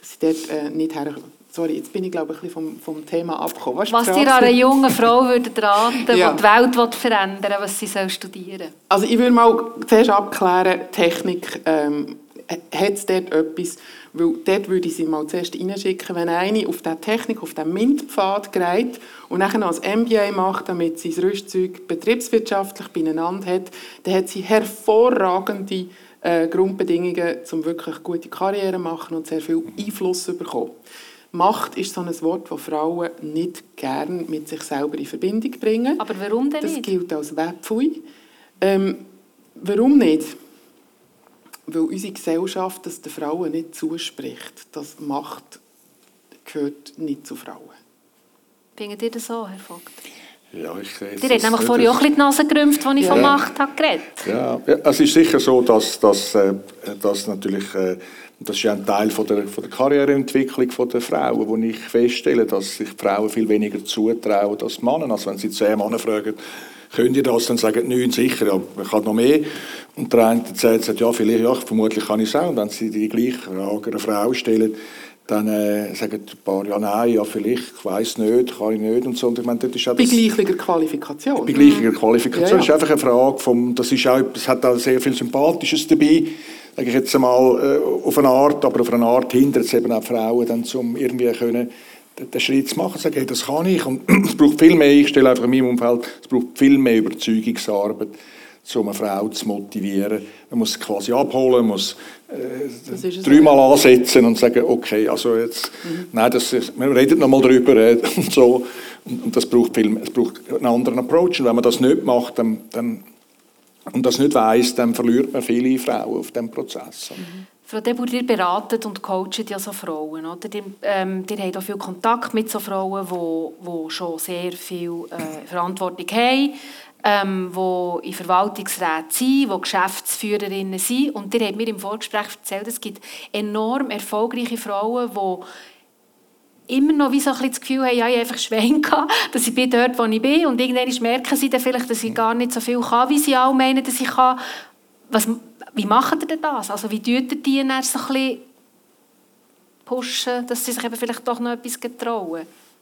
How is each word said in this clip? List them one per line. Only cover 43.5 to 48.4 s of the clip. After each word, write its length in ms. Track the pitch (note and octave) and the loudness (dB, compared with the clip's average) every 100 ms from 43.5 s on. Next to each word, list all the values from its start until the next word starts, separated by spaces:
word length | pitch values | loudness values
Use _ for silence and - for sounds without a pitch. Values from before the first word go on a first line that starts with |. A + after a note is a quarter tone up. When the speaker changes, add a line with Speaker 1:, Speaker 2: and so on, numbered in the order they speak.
Speaker 1:
nicht 240 | D#3+ E3 | -6 -8
zuspricht. 920 | - D#3+ E3 - - C3 - - - - | -8 -8 -8 -10 -12 -14 -14 -20 -20 -16
Das 240 | D3+ D3 - | -14 -14 -14
Macht 580 | D3 C#3 D3 - _ - _ _ _ _ _ _ _ - | -8 -8 -8 -16 _ -20 _ _ _ _ _ _ _ -20
gehört 480 | - D#3 C#3+ D3 - - | -14 -6 -6 -8 -20 -12
nicht 300 | D#3 C#3 - | -8 -8 -12
zu 80 | |
Frauen. 240 | - - - - - _ _ _ _ _ _ | -16 -16 -20 -20 -20 _ _ _ _ _ _